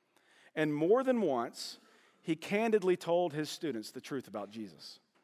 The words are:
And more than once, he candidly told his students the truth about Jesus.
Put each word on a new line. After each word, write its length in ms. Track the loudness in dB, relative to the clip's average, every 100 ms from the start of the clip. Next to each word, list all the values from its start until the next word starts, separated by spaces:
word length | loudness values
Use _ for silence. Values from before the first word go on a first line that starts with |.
| _ _ _ _ -8
And 200 | -2 0
more 280 | 2 4 4
than 200 | 4 2
once, 560 | 2 2 -2 -6 -12 -14 -20 _ _ _
he 160 | -4 -4
candidly 600 | -2 0 4 4 4 0
told 360 | 2 0 0
his 160 | -2 -6
students 420 | -6 -6 -6 -8
the 100 | -12
truth 280 | -8 -8 -8
about 220 | -10 -10
Jesus. 500 | -10 -12 -14 -20 -20 _ _